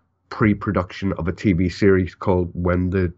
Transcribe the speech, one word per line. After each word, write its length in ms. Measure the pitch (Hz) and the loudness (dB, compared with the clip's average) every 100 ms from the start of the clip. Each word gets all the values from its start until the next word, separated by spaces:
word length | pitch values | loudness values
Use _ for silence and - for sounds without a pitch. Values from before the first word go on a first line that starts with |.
| _ _ _ | _ _ _
pre-production 840 | - 110 98 107 92 90 - 98 | 0 0 2 -2 -2 -4 -6 -6
of 140 | - 82 | -4 -4
a 60 | |
T 180 | 85 110 | -2 0
V 160 | 85 92 | 2 0
series 480 | - 101 95 87 - | 2 4 4 0 -4
called 360 | 107 90 87 | 0 0 -2
When 360 | - 90 90 92 | -4 -2 0 0
the 240 | 95 90 | 0 -2